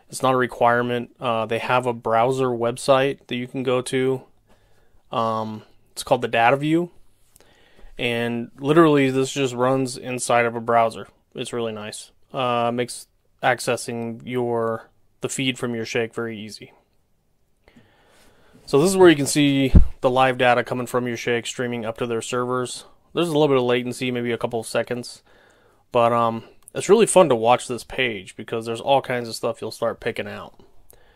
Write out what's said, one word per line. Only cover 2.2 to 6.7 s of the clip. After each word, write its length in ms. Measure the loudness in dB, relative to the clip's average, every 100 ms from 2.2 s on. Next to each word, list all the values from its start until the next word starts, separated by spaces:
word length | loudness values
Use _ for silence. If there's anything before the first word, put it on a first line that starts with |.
| 2 0 -2
website 800 | -2 -4 -2 2 2 2 -4 -8
that 100 | -8
you 100 | -8
can 160 | -6
go 200 | -2 -2
to. 400 | -2 -2 0 -2 -8 _ _ _ _ _ _ _ _
Um, 520 | -2 -2 -2 -6 -10 -16 _ _
it's 100 | -10
called 200 | -2 -2
the 60 | 0
Data 280 | 2 2 2
View. 340 | 0